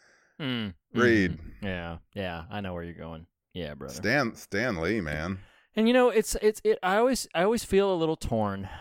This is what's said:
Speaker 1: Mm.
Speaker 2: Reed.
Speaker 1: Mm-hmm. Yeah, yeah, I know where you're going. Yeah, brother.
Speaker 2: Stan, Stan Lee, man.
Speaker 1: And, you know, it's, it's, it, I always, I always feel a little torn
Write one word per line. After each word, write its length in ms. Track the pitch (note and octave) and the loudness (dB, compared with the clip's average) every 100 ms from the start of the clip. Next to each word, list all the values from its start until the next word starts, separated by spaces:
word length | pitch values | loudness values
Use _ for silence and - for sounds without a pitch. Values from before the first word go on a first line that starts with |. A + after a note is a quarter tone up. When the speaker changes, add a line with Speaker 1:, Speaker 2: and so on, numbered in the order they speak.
| _ _ _ - | _ _ _ -10
Speaker 1:
Mm. 340 | C#3 B2 G#2 F2 _ | -6 -4 -6 -10 _
Speaker 2:
Reed. 400 | A#2 A#2+ A2 F2+ E2+ | 2 4 6 4 0
Speaker 1:
Mm-hmm. 280 | - - G2+ | -10 -10 -6
Yeah, 320 | F2+ E2+ E2 - | -6 -6 -10 -12
yeah, 300 | G#2 F#2+ E2+ E2+ | -8 -8 -8 -8
I 100 | G#2 | -8
know 140 | F#2+ | -6
where 80 | F2 | -8
you're 120 | E2+ | -10
going. 320 | D#2 E2 D#2+ E2 _ _ | -12 -12 -14 -16 _ _
Yeah, 200 | F#2 D#2 | -10 -10
brother. 200 | C#2+ C2+ | -10 -12
Speaker 2:
Stan, 400 | C2 G2 C#3+ A#2 | -4 0 2 0
Stan 440 | - - G2 B2+ F2+ | -4 -6 -2 -2 0
Lee, 200 | E2 A2 | 0 0
man. 380 | D#2 D2+ E2 F#2+ - _ _ - | -2 -4 -4 -6 -10 _ _ 0
Speaker 1:
And, 100 | A3+ | 4
you 80 | |
know, 140 | B3 B3 | 6 6
it's, 260 | G#3+ - A3 | 4 0 2
it's, 180 | G#3+ G#3+ | 2 2
it, 140 | G#3+ A3 | 0 0
I 140 | F#3 G3+ | 2 4
always, 320 | B3 B3 - | 4 2 -2
I 120 | E3 | 0
always 180 | F#3+ A#3 | 2 2
feel 300 | - F#3+ G3 | 2 4 4
a 20 | |
little 220 | F3+ D#3+ D#3+ | 2 0 0
torn 520 | - A2+ G#2 G2 F#2+ - | 0 0 0 -2 -8 -12